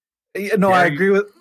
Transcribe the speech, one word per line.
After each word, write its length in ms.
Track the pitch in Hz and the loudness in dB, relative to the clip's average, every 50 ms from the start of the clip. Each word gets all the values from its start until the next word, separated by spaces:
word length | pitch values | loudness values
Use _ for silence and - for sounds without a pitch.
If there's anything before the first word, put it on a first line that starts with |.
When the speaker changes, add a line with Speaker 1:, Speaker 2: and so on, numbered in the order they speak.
| _ _ _ _ _ _ - | _ _ _ _ _ _ -12
Speaker 1:
Yeah, 180 | 190 202 196 220 | -10 -8 -4 -2
no, 140 | 196 190 196 | 0 0 2
I 120 | 185 180 175 | 2 2 2
Speaker 2:
Gary 100 | 170 147 | 0 0
Speaker 1:
agree 140 | 151 190 196 | 0 0 0
with, 140 | 196 196 202 202 _ _ | 0 0 -2 -4 _ _